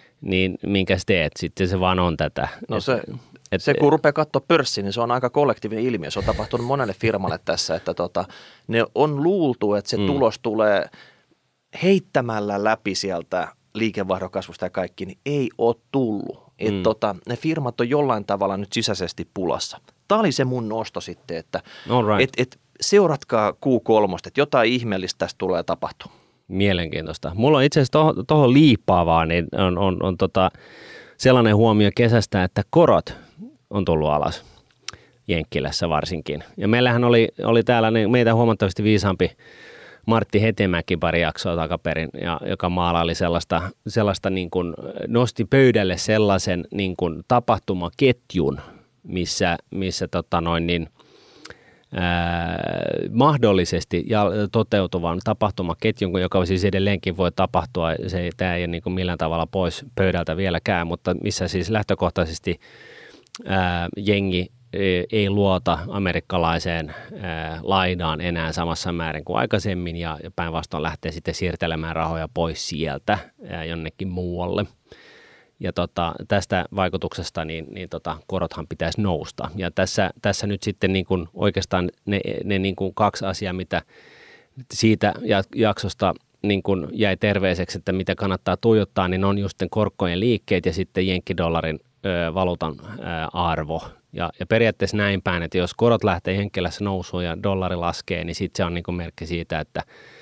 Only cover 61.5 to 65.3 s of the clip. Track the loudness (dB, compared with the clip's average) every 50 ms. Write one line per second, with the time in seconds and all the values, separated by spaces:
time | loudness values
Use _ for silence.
61.5 | -2 -4 -2 0 -2 -2 0 0 0 0 0 0 0 0 -2 -2 -4 -6 -6 -6
62.5 | -6 -6 _ -16 -20 -20 -20 -20 -20 -20 -20 -20 -20 -20 _ _ -18 -14 -6 -2
63.5 | 0 0 0 0 0 -2 -4 -6 -8 -6 -2 0 0 2 2 0 0 0 -2 -4
64.5 | -8 _ _ _ -6 -2 0 0 0 0 0 0 0 0 0 2